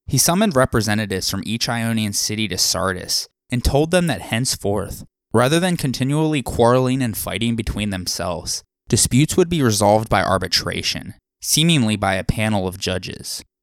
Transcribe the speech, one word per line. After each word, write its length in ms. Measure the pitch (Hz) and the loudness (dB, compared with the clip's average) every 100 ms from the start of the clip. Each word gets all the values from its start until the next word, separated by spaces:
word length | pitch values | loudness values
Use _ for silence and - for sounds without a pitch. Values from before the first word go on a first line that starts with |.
| - | -4
He 120 | 135 | 0
summoned 380 | - 180 214 127 | 2 2 2 2
representatives 760 | 131 120 107 107 104 110 - | 2 2 0 -2 -2 -4 -4
from 120 | 98 - | -4 -4
each 240 | 113 - | -4 -4
Ionian 420 | 117 113 113 107 | -2 -2 0 -2
city 360 | 101 - 107 104 | -2 -4 -2 -4
to 100 | 90 | -2
Sardis 680 | - 87 92 90 - - - _ - | -2 0 -2 -2 -4 -6 -6 _ -6
and 140 | 120 | -2
told 260 | - 135 160 | 2 2 2
them 180 | 180 170 | 2 0
that 140 | 113 | -2
henceforth, 840 | - 113 135 - 101 101 90 - - _ _ | -2 -2 -2 -2 -2 -2 -4 -10 -16 _ _
rather 280 | 110 127 165 | 2 4 2
than 160 | 185 175 | 2 0
continually 680 | 139 117 131 151 156 151 | -2 -2 -2 0 0 -2
quarreling 600 | 117 - 117 127 127 135 | -2 2 4 4 2 0
and 140 | 120 - | -2 -4
fighting 380 | - 92 117 | -6 -4 -2
between 360 | 113 - 104 104 | -2 -4 -4 -4
themselves, 720 | 95 90 - 90 85 - - - _ - | -4 -6 -6 -4 -6 -6 -8 -10 _ -2
disputes 480 | 117 - 123 156 - | 2 4 4 4 4
would 140 | 170 | 2
be 120 | 170 | 2
resolved 460 | 123 101 104 107 110 | 2 4 4 4 4
by 140 | 101 | 0
arbitration, 920 | - 92 90 - 85 85 - - - - _ _ | 2 0 0 -2 -2 -4 -4 -6 -10 -16 _ _
seemingly 520 | - - 165 156 110 | -2 2 4 4 2
by 200 | 104 98 | 2 0
a 100 | 95 | 0
panel 420 | - - 110 104 92 | -2 -2 0 0 -2
of 120 | 92 | -4
judges. 680 | 98 92 92 - - - - _ | -4 -4 -6 -12 -12 -12 -14 _